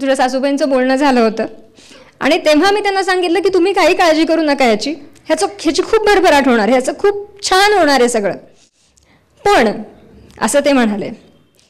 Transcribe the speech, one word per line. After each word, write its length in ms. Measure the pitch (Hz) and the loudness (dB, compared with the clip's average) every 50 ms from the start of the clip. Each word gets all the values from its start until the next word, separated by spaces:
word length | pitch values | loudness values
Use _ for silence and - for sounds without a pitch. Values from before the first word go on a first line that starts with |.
तुझ्या 140 | 269 269 262 | -4 -2 0
सासूबाईंचं 540 | - 262 254 254 262 254 277 285 277 311 269 | 0 0 -2 -2 -2 -2 -2 -2 -2 -2 0
बोलणं 260 | 277 254 254 262 262 | 0 0 0 0 0
झालं 240 | 262 294 285 254 247 | 0 2 2 2 2
होतं 260 | 226 220 208 226 214 - - - - - _ - - - - - - - _ _ | 2 0 0 -4 -8 -8 -10 -18 -20 -20 _ -20 -20 -20 -20 -20 -20 -20 _ _
आणि 180 | - 269 320 | -2 -2 -2
तेव्हा 340 | 370 - 302 302 294 349 403 | 0 2 2 2 4 2 2
मी 100 | 403 415 | 0 0
त्यांना 220 | 415 403 392 381 370 | -2 -2 -2 -2 -2
सांगितलं 380 | 381 370 370 349 339 330 392 | -2 -2 -2 0 0 -2 0
की 80 | 339 392 370 | 0 0 0
तुम्ही 200 | 370 339 403 370 | 0 0 0 0
काही 220 | 392 330 302 370 | 2 2 2 2
काळजी 300 | - 370 330 311 311 320 | 2 2 2 2 2 0
करू 160 | - 320 330 | 0 0 0
नका 240 | 320 294 285 - 269 | 0 -2 0 0 2
याची, 260 | 233 214 208 - 269 320 - - - - - _ | 0 0 0 -4 -8 -10 -10 -14 -20 -20 -20 _
ह्याचं, 220 | - 320 311 392 381 392 - | -6 -4 -4 -2 -6 -6 -6
ह्याची 220 | - 320 320 381 | -4 -2 -2 -2
खूप 260 | 349 - - 440 427 | -2 0 0 0 2
भरभराट 400 | 415 415 381 330 359 294 285 262 | 2 2 2 4 2 2 2 2
होणार, 220 | 269 240 226 202 208 | 2 0 0 2 0
ह्याचं 240 | 262 254 254 392 302 - | 0 0 0 -4 -6 -2
खूप 440 | - 403 403 403 403 - - - - - | -2 -2 -2 -4 -10 -16 -18 -12 -4 -2
छान 240 | 381 381 403 415 415 | 0 2 2 2 2
होणार 260 | 381 330 294 277 254 | 2 2 2 2 2
आहे 100 | 240 240 | 2 0
सगळं. 260 | 240 220 202 180 143 - - - _ _ _ _ _ _ _ _ _ _ _ _ _ _ _ _ _ _ - | 0 -2 -4 -4 -6 -8 -14 -20 _ _ _ _ _ _ _ _ _ _ _ _ _ _ _ _ _ _ 0
पण 360 | 403 403 330 240 208 196 - 214 - - - - - - - - - - - | 2 2 2 2 0 -2 -6 -12 -16 -20 -20 -20 -20 -20 -20 -20 -20 -8 -6
असं 180 | - 220 - 285 | -6 0 0 0
ते 120 | 285 294 | 2 2
म्हणाले. 380 | 277 254 233 208 202 202 - - - - - - _ _ _ _ _ _ _ | 2 2 2 0 -2 -4 -8 -10 -12 -16 -20 -20 _ _ _ _ _ _ _